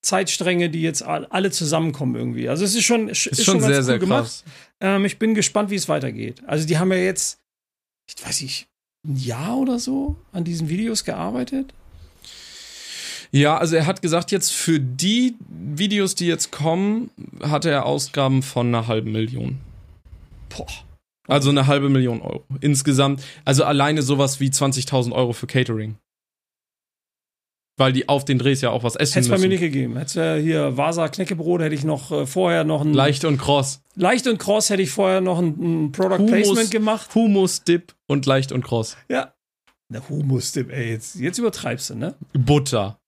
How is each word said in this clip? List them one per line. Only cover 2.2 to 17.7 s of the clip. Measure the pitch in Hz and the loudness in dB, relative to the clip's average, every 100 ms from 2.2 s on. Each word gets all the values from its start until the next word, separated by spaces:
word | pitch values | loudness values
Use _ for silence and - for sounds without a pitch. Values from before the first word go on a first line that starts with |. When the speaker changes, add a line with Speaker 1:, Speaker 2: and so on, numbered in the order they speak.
| 120 120 120 | -4 -4 -4
Speaker 1:
Also | 143 196 | -2 0
es | 226 | 0
ist | |
schon, | - 233 220 | 2 2 0
ist | 226 - | -4 -2
Speaker 2:
Ist | - 202 | 0 2
Speaker 1:
schon | |
Speaker 2:
schon | 190 | 4
Speaker 1:
ganz | 135 | 4
Speaker 2:
sehr, | 139 | 4
Speaker 1:
cool | |
Speaker 2:
sehr | 127 120 | 2 0
Speaker 1:
gemacht. | 185 - | 2 0
Speaker 2:
krass. | 117 - - - - _ | -2 -10 -18 -20 -20 _
Speaker 1:
Ähm, | 190 196 196 | 0 0 0
ich | - | 0
bin | 220 214 | 0 2
gespannt, | 185 208 208 | 2 0 0
wie | 196 | -2
es | - | -2
weitergeht. | 151 131 110 110 120 277 | -2 -2 -6 -10 -10 -4
Also | 156 156 | -2 0
die | 160 | 2
haben | 185 | 2
ja | 185 | 2
jetzt, | 185 185 - - _ _ _ _ _ _ - | 0 -2 -6 -8 _ _ _ _ _ _ -20
ich | - - | -16 -8
weiß | - | -6
nicht, | 131 - - _ _ _ 151 | -6 -10 -12 _ _ _ -6
ein | 135 | -4
Jahr | 123 117 170 254 | -4 -6 -4 -2
oder | 269 240 | -2 -2
so | 247 269 277 - _ | -2 -4 -4 -6 _
an | 185 | -6
diesen | 170 165 160 | -4 -4 -4
Videos | 180 226 220 - | -2 -2 -4 -6
gearbeitet. | - 175 247 247 269 269 - - - - _ - - - - - - - - - - - | -6 -6 -4 -4 -6 -6 -12 -20 -20 -20 _ -20 -20 -20 -20 -20 -18 -16 -12 -12 -14 0
Speaker 2:
Ja, | 139 143 160 | 4 4 4
also | 165 160 | 2 2
er | 156 | 2
hat | 190 | -2
gesagt, | 170 170 165 | 0 -2 0
jetzt | 196 - | -2 -2
für | - - 160 | -2 0 0
die | 131 131 180 233 254 233 - | 0 -2 0 2 0 -2 -16
Videos, | - 98 151 202 208 190 - | -12 -10 -4 -2 0 -2 0
die | 175 | -2
jetzt | 160 - | -2 -4
kommen, | - 156 170 202 220 233 - - - | -2 -2 0 0 -2 -4 -12 -18 -8
hatte | 147 147 | -2 0
er | 160 | 0